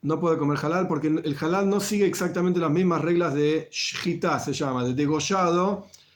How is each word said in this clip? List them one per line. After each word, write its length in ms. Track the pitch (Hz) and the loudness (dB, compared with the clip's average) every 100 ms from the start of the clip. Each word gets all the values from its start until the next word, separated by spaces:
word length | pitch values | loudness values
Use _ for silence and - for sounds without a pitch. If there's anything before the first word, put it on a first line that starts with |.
No 180 | 143 151 | -2 0
puede 180 | 175 160 | 2 2
comer 220 | 143 143 | 2 0
halal 260 | 147 175 180 | 0 0 0
porque 200 | 156 156 | -2 0
el 300 | 160 - 143 | -2 -2 -4
halal 300 | 160 185 196 | -2 0 2
no 100 | 202 | 0
sigue 260 | 196 208 196 | 0 2 0
exactamente 540 | - 180 180 180 175 | 0 -4 0 0 2
las 100 | 165 | 2
mismas 320 | 151 185 165 | 2 2 2
reglas 320 | 156 175 170 | 2 2 0
de 360 | 143 147 156 151 | 2 2 0 -2
shchita, 640 | - - - 185 175 180 - | -8 -6 -4 -4 -2 0 -2
se 140 | - | -2
llama, 300 | 139 147 127 | -4 -2 -2
de 100 | 123 | -2
degollado, 920 | 127 147 156 143 196 175 175 185 202 - - - | 0 0 0 0 0 2 2 0 -2 -8 -20 -20